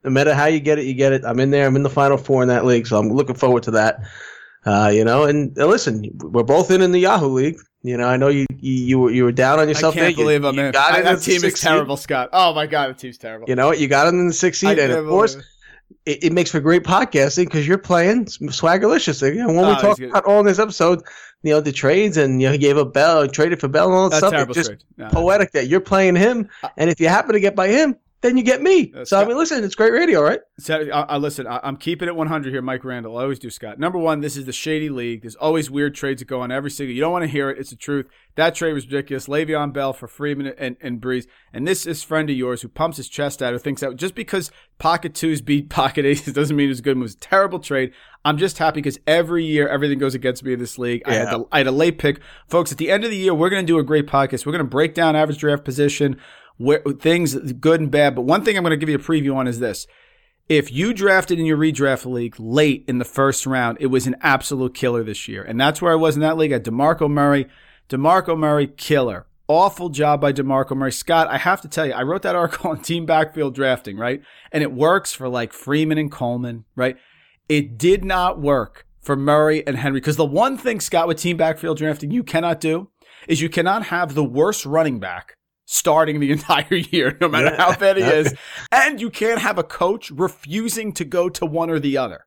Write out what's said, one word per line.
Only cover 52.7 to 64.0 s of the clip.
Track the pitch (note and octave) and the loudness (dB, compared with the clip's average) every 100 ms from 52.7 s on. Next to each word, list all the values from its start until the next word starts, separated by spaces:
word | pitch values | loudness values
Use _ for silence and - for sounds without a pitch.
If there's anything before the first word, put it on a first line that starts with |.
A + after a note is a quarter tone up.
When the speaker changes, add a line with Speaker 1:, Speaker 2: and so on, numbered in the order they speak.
Speaker 2:
at | B2+ | -4
the | D#3+ | -2
end | G3 | 0
of | A3+ | 0
the | G#3 | -2
year, | F#3 | 0
we're | D#3+ F3 | 2 0
gonna | G3 | 0
do | E3+ E3 | 0 0
a | |
great | C3+ D#3 D3 | 2 0 2
podcast. | C#3 C#3 B2 C#3+ | 0 0 -4 -6
We're | |
gonna | E3 | -4
break | C3+ C3 D#3+ | -2 0 -2
down | D#3+ E3 | 2 2
average | D#3 D#3 D3 | 2 0 0
draft | D3+ C#3+ D3 | -2 -2 -4
position, | C3 C#3+ C#3+ C#3+ C3 - - _ _ | 0 0 0 -2 -2 -14 -20 _ _
where, | B2 D3+ C#3+ C#3 | 0 2 0 -2
things | D#3+ E3+ D#3+ C3 C#3 | 0 2 0 -4 -8
good | B2 D#3 E3 | -2 2 2
and | D3+ | 2
bad. | D3 C#3+ | 2 2
But | B2+ | 2
one | B2+ F#3 | 0 2
thing | G#3+ G3 | 2 0
I'm | |
gonna | F3 D3+ | 0 0
give | D#3 | -2
you | |
a | C#3+ | -4
preview | - D#3+ C#3 | 0 0 0
on | C3+ B2+ | -2 -4
is | A#2 | -4
this. | A#2+ F#2+ - _ _ _ _ _ _ | -6 -6 -14 _ _ _ _ _ _
If | D3+ D3 | 0 0
you | B2+ G3+ | -2 -2
drafted | A3 G3 F#3+ F3+ E3+ | 0 2 2 2 -2
in | D#3+ | 0
your | D3+ | 2
redraft | D#3 C#3+ C#3 B2+ B2+ | 0 0 0 -2 -4
league | B2 A#2+ - | -6 -6 -10
late | A2+ C3+ D#3 B2+ - | -2 2 2 0 -4
in | B2 | -4
the | |
first | A#2+ - C3+ C3 | -4 0 0 0
round, | C3 C3 A#2+ A#2 | -4 -2 -2 -2
it | C3 | -2
was | C3 | 0